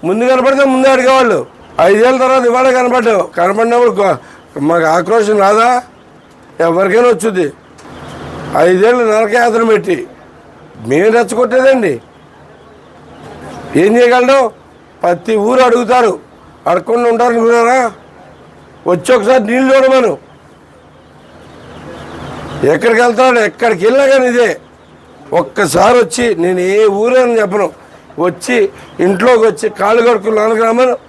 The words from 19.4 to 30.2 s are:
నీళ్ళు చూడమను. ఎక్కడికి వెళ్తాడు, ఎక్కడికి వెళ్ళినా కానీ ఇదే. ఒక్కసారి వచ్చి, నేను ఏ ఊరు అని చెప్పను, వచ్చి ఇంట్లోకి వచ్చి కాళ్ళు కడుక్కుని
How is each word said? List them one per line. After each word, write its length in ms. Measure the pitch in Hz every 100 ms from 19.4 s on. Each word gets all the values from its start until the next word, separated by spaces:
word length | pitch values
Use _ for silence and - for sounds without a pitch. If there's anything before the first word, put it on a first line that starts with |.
నీళ్ళు 320 | 208 247 262 269
చూడమను. 420 | 262 262 233 147 - - - - - - - - - - - - - - - - - - - - - - - - 135
ఎక్కడికి 340 | 151 226 226
వెళ్తాడు, 380 | 240 226 254 240
ఎక్కడికి 480 | 208 - 240 196 202
వెళ్ళినా 200 | 262 277
కానీ 200 | 269 254
ఇదే. 340 | 240 226 156 - - - - - - -
ఒక్కసారి 640 | 165 175 - 190 165 196 247
వచ్చి, 360 | 226 - 240
నేను 260 | 175 180 185
ఏ 260 | 180 202 214
ఊరు 280 | 196 226
అని 260 | 254 247 233
చెప్పను, 300 | 208 208 180 - - - - -
వచ్చి 500 | 175 - - 247 196 - - -
ఇంట్లోకి 460 | 180 190 233 240 220
వచ్చి 220 | 214 220
కాళ్ళు 340 | - 196 233
కడుక్కుని 340 | 233 226